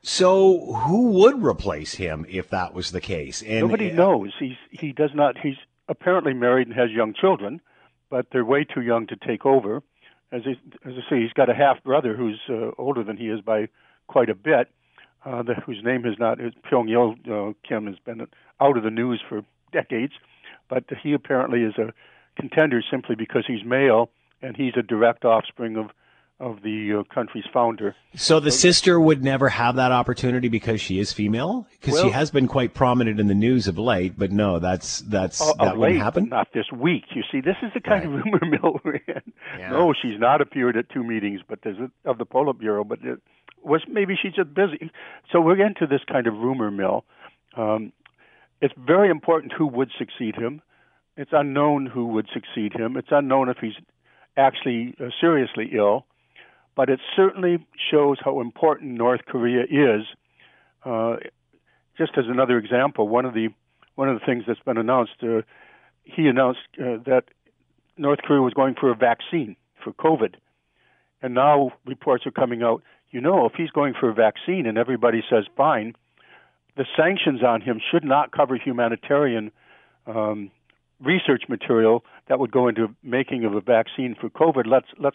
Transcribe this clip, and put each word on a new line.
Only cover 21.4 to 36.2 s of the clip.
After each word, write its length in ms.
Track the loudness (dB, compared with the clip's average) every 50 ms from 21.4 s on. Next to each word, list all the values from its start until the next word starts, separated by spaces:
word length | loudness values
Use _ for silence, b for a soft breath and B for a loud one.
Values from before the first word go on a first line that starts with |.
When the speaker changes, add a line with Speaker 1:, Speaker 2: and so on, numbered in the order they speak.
| 0 0 0 0
Speaker 2:
is 120 | 0 0 -2
a 160 | -4 -4 -4 -6 b b b b b b b b
contender 460 | -12 -10 -2 2 2 2 4 2 -2 -2 -2
simply 240 | -6 -6 -4 -6 -6
because 280 | -6 -6 -2 -2 -4 -2
he's 180 | -2 -6 -6 -4
male 460 | -2 0 4 4 6 6 4 2 0 _ _ _ _ _ _
and 160 | -16 -14 -6
he's 160 | -4 -4 -2 -2 -2
a 40 |
direct 440 | -2 0 2 4 4 2 2 _ 2
offspring 500 | 2 2 2 0 -4 -12 -10 -10 -6 -6
of, 140 | -8 -8 -10 _ _ _ _ _ _ _ _ _ _
of 240 | -12 -12 -12 -8
the, 320 | -8 -6 -6 -4 -4 -2 -2 -2
uh, 140 | -4 _ -6
country's 300 | -6 -6 -6 -8 -12 -12 -4
founder. 420 | 0 0 0 0 -2 -4 -6 -8 -8 _ _ _ -10
Speaker 1:
So 260 | -6 2 4 4 4
the 100 | 4 2
Speaker 2:
So 60 | 2 4
Speaker 1:
sister 380 | 4 4 4 4 4 4 6 6
would 240 | 6 6 4 4
never 280 | 2 0 2 2 2 2
have 260 | 2 2 0 0 2
that 160 | 2 2 4
opportunity 560 | 2 2 2 0 -2 -2 0 0 0 0 0 0
because 320 | -2 0 0 -2 -4 -2
she 180 | -2 -2 -2 -2
is 140 | -2 -2
female? 540 | -2 -2 -2 0 0 -2 -2 -4 -4 -6 -8 _ _ _
'Cause 160 | -2 0 2 4
she 40 | 4
Speaker 2:
Well 60 | 2
Speaker 1:
has 180 | 2 2 -2 0
been 160 | 2 2 2 2
quite 240 | 2 0 0 0
prominent 480 | _ 2 2 2 4 2 2 2 2 2
in 60 | 2
the 80 | 2 2
news 340 | 4 4 4 2 2 0 -2
of 80 | -4 -2
late, 360 | 0 0 0 0 0 -4 -2
but 160 | -4 -4 -2
no, 260 | 0 0 2 2 0 0
that's, 420 | 0 -2 -2 -2 -4 -10 -10 -10
that's, 420 | -8 -4 -2 -2 -2 -2 -4 -2
Speaker 2:
Uh, 80 | 0 0
of 80 | 2 2
Speaker 1:
that 180 | 0 0 0
wouldn't 200 | 0 0 2 2 2
Speaker 2:
late, 40 |
Speaker 1:
happen? 260 | 0 -2 -2 -2